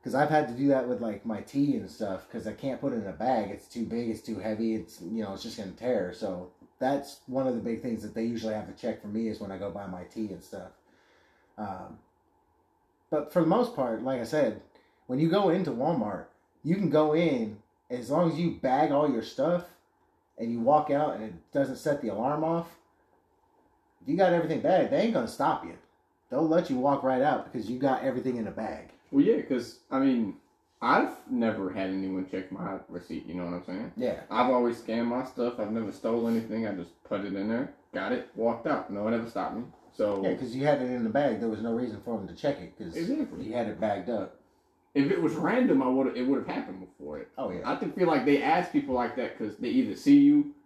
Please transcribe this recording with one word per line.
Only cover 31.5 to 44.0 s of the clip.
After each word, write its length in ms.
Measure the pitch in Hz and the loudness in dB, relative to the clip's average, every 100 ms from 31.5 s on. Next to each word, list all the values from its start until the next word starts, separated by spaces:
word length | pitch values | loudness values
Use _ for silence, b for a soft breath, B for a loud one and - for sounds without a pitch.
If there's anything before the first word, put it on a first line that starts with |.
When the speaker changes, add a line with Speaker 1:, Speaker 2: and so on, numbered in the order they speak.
| 101 92 | 0 -4
Speaker 2:
had 200 | 95 95 | -4 -4
anyone 360 | 95 95 92 92 | -2 -4 -4 -4
check 220 | 92 - | -8 -8
my 280 | 95 175 95 - | -8 -6 -8 -10
receipt, 380 | 85 - 80 - | -14 -10 -10 -8
you 80 | |
know 100 | 90 | -6
what 100 | 87 | -6
I'm 100 | 87 | -6
saying? 280 | - 92 117 - | -8 -8 -8 -4
Speaker 1:
Yeah. 240 | 123 - - | -4 -4 -4
Speaker 2:
I've 220 | 110 123 | 0 4
always 260 | 123 120 113 | 4 2 -2
scanned 280 | - 113 120 | -4 -2 0
my 140 | 123 | -2
stuff. 360 | 135 - 120 123 | -4 -2 -2 -2
I've 100 | 104 | -4
never 220 | 113 104 | -2 -4
stole 340 | - 117 117 117 | -4 -2 0 2
anything. 400 | 113 113 110 110 | 0 0 -4 -4
I 80 | |
just 260 | 92 85 _ | -4 -10 _
put 160 | - 95 | -6 -4
it 100 | 101 | -4
in 140 | 95 101 | -4 -2
there, 240 | 233 277 - _ | -2 -4 -10 _
got 180 | - 208 | -6 -2
it, 180 | 254 - | -4 -6
walked 320 | - 113 117 156 | -2 0 0 -2
out. 240 | 135 - | -2 -2
No 120 | 101 | -4
one 100 | 107 | 0
ever 140 | 117 113 | 0 -2
stopped 240 | 95 87 110 | -4 -4 -6
me. 60 | 123 - - | -10 -16 -20
So 280 | - 107 98 | -2 0 2
Speaker 1:
Yeah, 100 | 95 | 0
'cause 220 | - 123 127 | -2 -4 0
you 80 | 143 | 2
had 160 | 135 | 2
it 80 | 127 | 2
in 140 | 123 | -2
the 60 | 113 | 0
bag. 280 | 127 143 104 | 2 2 2
There 100 | 113 | -2
was 140 | 107 | -2
no 100 | 117 | -2
reason 260 | 117 123 104 | -2 -2 -6
for 140 | - 110 | -6 -6
them 80 | 92 | -6
to 80 | |
check 260 | 87 147 - | -4 -2 -2
it 160 | - - | -10 -12
'cause 200 | 90 156 | -10 -6
Speaker 2:
Exactly. 480 | 170 302 269 - | -2 -2 -4 -8
Speaker 1:
you 80 | 131 | -6
had 160 | 120 107 | -4 -4
it 100 | - | -2
bagged 320 | - - | -2 -2